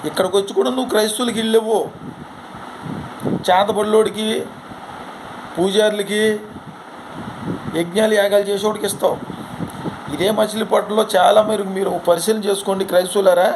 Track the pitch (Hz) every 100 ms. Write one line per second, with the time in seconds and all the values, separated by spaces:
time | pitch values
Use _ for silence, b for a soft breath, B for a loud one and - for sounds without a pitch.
0 | 151 - 185 196 196 - 247 247 151 214
1 | 214 214 240 226 220 220 220 208 - -
2 | - - - - - - - - - -
3 | - - - - - 180 202 202 208 214
4 | 220 202 214 220 - - - - - -
5 | - - - - - - 190 202 214 208
6 | 196 214 220 208 208 - - - - -
7 | - - - - - 95 - 160 170 190
8 | 220 214 202 202 202 202 208 214 208 -
9 | - - - - - - - - - -
10 | - 143 190 214 214 214 214 214 196 214
11 | 214 185 180 208 214 208 190 190 185 175
12 | - 170 208 220 202 196 - 190 190 180
13 | 185 202 196 175 196